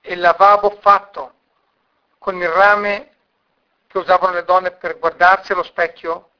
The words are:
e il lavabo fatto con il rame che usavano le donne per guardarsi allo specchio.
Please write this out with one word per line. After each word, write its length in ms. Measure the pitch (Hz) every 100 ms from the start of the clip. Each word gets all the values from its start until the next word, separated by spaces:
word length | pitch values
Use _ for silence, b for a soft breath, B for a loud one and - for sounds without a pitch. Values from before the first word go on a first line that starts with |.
e 120 | -
il 60 | 180
lavabo 580 | 175 170 196 202 202 208
fatto 520 | 202 196 - - 131 _ _ _ _ _ _ _ _ _
con 200 | - 185
il 100 | 175
rame 680 | 170 202 208 202 202 - _ _ _ _ _ _ _ _
che 100 | 196
usavano 360 | 170 180 185
le 100 | 175
donne 280 | 175 185 185
per 260 | 180 175 160
guardarsi 540 | 165 - 175 190 -
allo 120 | 185
specchio. 680 | - - 170 - 170 170 _